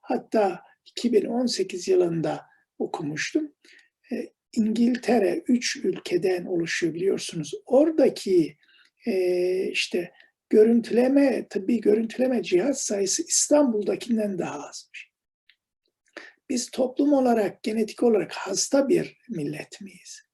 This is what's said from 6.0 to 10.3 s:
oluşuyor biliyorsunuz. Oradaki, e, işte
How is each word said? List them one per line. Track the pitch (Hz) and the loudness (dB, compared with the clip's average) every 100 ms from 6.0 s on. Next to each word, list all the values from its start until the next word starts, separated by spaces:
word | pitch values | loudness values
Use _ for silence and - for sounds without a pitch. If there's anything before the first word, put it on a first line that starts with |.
| - 180 185 180 175 | -4 -2 0 -2 -2
oluşuyor | 175 165 - 170 | -4 -4 -2 -4
biliyorsunuz. | 160 190 165 - 175 156 427 - | -2 -2 -2 -4 -8 -8 -10 2
Oradaki, | 269 311 320 254 - 208 180 143 - _ _ _ _ 240 | 4 4 4 2 2 2 2 2 -4 _ _ _ _ -4
e, | 190 180 180 180 185 202 | -2 0 0 0 -2 -2
işte | - - - 175 _ _ | -4 -4 -4 -6 _ _